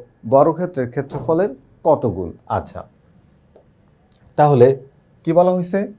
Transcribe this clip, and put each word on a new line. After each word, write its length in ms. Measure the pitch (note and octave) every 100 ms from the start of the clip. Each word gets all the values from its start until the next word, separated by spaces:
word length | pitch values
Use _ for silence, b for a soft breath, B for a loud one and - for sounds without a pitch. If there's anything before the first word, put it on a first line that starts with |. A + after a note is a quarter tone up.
| - _ A2+
বর্গক্ষেত্রের 640 | C3+ D3+ D#3+ F3+ - A#2+
ক্ষেত্রফলের 580 | C#3 C3+ D3 B2+ E3 G#3 C4 _ _
কত 220 | E3+ C#3+ A#2
গুণ? 260 | F#2 F2 - -
আচ্ছা, 400 | G#2 - F2+ - _ _ _ _ _ _ _ _ _ _ _ _ _ _ -
তাহলে 460 | D3 C3+ B2+ C3+ - _ _ _
কি 80 | E3
বলা 180 | E3+ F3+
হয়েছে? 420 | F#3 F3 G3 A3+